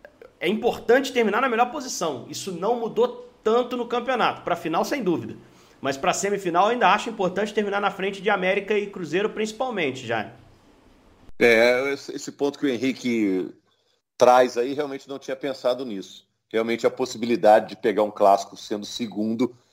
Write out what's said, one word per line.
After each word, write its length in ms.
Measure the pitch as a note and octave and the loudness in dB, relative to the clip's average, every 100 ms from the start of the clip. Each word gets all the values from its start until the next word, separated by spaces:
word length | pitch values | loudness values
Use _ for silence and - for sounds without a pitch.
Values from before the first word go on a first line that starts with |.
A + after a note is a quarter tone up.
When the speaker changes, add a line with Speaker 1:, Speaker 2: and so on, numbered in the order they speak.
| - _ - - | -20 _ -20 -6
Speaker 1:
é 80 | E3 | -2
importante 640 | G#3+ A3+ - - B3 C4+ | 0 -2 -2 2 2 4
terminar 280 | B3 A3 F#3+ | 0 0 2
na 60 | C4 | 0
melhor 240 | A3+ A#3+ | 2 0
posição. 540 | D#4 C4 - E3+ C3 B2 | -2 -8 -6 -4 -6 -10
Isso 240 | D3+ - | -12 -10
não 280 | F3 G3 A#3+ | -6 -2 -2
mudou 500 | A3+ - A#3+ - - _ | -2 0 -2 -2 -18 _
tanto 340 | A3 A#3 B3 B3 | 0 0 0 -4
no 80 | A#3 | -4
campeonato. 560 | A#3+ A#3 B3+ E3+ B2+ | -4 -2 0 0 0
Pra 140 | - E3+ | -4 -4
final, 280 | E3 E3 | -2 -2
sem 200 | G#3+ D4 | -2 -2
dúvida. 320 | F#3+ D3+ A2 - - _ _ _ | -2 -2 -4 -12 -20 _ _ _
Mas 160 | C3+ C#3 | -6 -2
pra 160 | F3+ | -2
semifinal, 540 | E3+ G3 G3+ F3 E3+ G3+ | -2 -2 -2 -2 2 2
eu 60 | |
ainda 200 | A#3+ G3 | 4 4
acho 200 | G#3 A#3+ | 2 0
importante 420 | G#3+ F#3 F#3 G#3+ | -4 -4 -2 -4
terminar 260 | A3 G#3 G3+ | -2 -2 0
na 120 | G3+ | -2
frente 280 | F#3 F#3+ G3+ | -2 -6 -4
de 120 | F#3 | -2
América 440 | G3 F#3 G3 G3 G#3+ | 0 0 -2 0 -2
e 120 | G3+ | -2
Cruzeiro, 420 | G3 D#3+ E3 G#3 | -8 -4 -2 -2
principalmente, 800 | - G#3+ A3 C4 A3 D3+ B2+ A2+ | -2 -6 -4 -4 -2 -4 -4 -4
já. 240 | A2+ G2+ - - _ _ _ _ _ _ _ - - | -4 -4 -12 -20 _ _ _ _ _ _ _ -14 2
Speaker 2:
É, 560 | A#2+ A2+ A#2+ B2 C#3 | 6 6 6 4 0
esse, 220 | C#3 - C#3+ | -4 -8 -12
esse 160 | - | -10
ponto 260 | - C#3+ C#3+ | -4 -2 0
que 80 | D3 | -2
o 40 | |
Henrique 840 | A#2 C3 A#2+ B2+ A#2 G#2 F#2 F2 - _ _ _ _ _ - | 0 -2 -2 -2 0 2 0 -2 -8 _ _ _ _ _ 4
traz 400 | B2 B2 B2+ A#2+ | 6 8 6 2
aí, 160 | B2 | -4
realmente 340 | C#3+ D3 C3+ - | -4 -6 -8 -12
não 120 | C#3 | -14
tinha 160 | - C3 | -10 -8
pensado 500 | C#3+ B2+ B2+ B2 C3 | -8 -4 -2 -2 -4
nisso. 420 | G2 F#2 - _ _ _ | -8 -10 -18 _ _ _
Realmente 360 | G#2+ A2+ A#2 B2+ | -4 -2 0 0
a 40 | |
possibilidade 800 | - B2+ A2+ A#2 A#2 G#2 A2 G2+ | -2 -6 -4 -2 2 6 6 6
de 60 | G2+ | -4
pegar 260 | A#2 G2 | -2 2
um 100 | G#2+ | 0
clássico 460 | G2+ G2+ G2 - - | 2 4 4 2 -14
sendo 280 | - G#2+ G2+ | -8 -8 -8
segundo 680 | - A#2+ G2 A2 A#2 B2 - _ | -8 -8 -4 -4 0 -2 -4 _